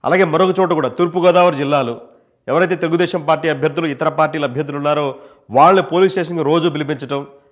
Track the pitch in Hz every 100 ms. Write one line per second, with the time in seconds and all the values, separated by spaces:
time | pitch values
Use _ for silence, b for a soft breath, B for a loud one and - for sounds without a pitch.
0 | - 180 180 160 185 180 180 165 131 -
1 | 175 175 180 175 180 143 143 143 120 117
2 | - _ _ _ - 143 180 185 165 165
3 | 175 180 147 156 160 143 151 143 165 135
4 | 156 151 156 156 143 127 143 143 147 147
5 | 143 131 B B _ 117 160 190 185 170
6 | 190 190 165 170 143 165 165 147 143 139
7 | 135 139 143 - _